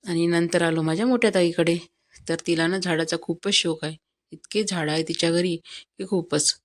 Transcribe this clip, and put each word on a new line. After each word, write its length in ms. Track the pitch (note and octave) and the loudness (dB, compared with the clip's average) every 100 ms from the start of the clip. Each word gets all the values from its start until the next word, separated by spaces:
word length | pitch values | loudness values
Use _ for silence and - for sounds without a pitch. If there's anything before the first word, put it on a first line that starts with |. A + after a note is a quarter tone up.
| G3 | -2
आणि 180 | E3+ E3+ | 0 2
नंतर 360 | E3+ E3+ F3 | 2 2 2
आलो 200 | E3 D#3+ | 2 2
माझ्या 240 | D#3 D#3+ A#3+ | 0 0 2
मोठ्या 240 | B3 A3 | 4 4
ताईकडे. 420 | G3 E3+ E3+ E3 E3+ - _ _ - - | 4 2 2 0 0 -4 _ _ -18 -6
तर 60 | E3 - | -6 -2
तिला 200 | E3 E3 | 0 0
ना 120 | F#3+ | 0
झाडाचा 380 | F3 D#3+ D#3+ E3+ | -2 -2 -2 -4
खूपच 300 | - E3+ G3+ | -4 -6 0
शौक 320 | G3 E3+ D#3+ | 0 0 -4
आहे, 120 | D3+ D#3 _ _ _ | -6 -10 _ _ _
इतके 320 | E3 - G#3 | -20 -4 -4
झाडं 280 | G#3+ F3+ D3+ | -2 -2 -2
आहे 100 | D#3 | -2
तिच्या 280 | D#3+ F3 E3+ | -2 -2 0
घरी 260 | E3+ F3+ E3 - | 2 0 -4 -8
की 400 | - - - F#3+ | -20 -20 -14 -4
खूपच. 480 | F#3 E3+ D3+ - - | -4 -2 0 0 -2